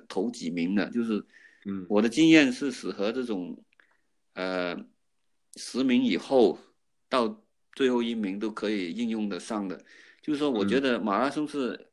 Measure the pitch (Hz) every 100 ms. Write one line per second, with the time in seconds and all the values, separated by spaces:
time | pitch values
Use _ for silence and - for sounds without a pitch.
0 | - 98 113 - 85 85 85 101 82 120
1 | 117 104 - - - _ 101 98 90 104
2 | 117 131 160 160 135 127 143 - 92 -
3 | 101 123 120 98 87 - _ _ _ _
4 | _ _ _ - 92 92 90 87 - _
5 | _ _ _ _ _ - - 117 135 123
6 | 127 85 - 135 104 - - _ _ _
7 | - 131 113 107 _ _ _ - 131 123
8 | 117 113 98 98 107 107 107 107 85 98
9 | 117 110 104 87 - 107 98 85 - -
10 | - _ - 143 147 113 101 123 139 117
11 | 104 98 135 147 147 143 123 82 -